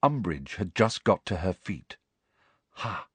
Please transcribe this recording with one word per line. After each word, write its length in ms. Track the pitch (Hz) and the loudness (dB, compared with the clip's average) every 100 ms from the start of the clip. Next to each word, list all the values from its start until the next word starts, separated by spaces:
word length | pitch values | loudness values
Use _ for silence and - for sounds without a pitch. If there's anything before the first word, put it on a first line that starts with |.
Umbridge 540 | 143 147 92 76 69 - | 4 2 -2 -4 -6 -6
had 180 | 95 | -6
just 300 | - 110 - | 2 2 2
got 200 | - 101 - | 2 2 2
to 120 | 92 | -4
her 160 | 87 | -2
feet. 420 | 90 - 87 - - _ _ _ _ _ _ _ | -4 -6 -10 -10 -20 _ _ _ _ _ _ _
Ha! 360 | - 117 95 - | -10 -8 -8 -10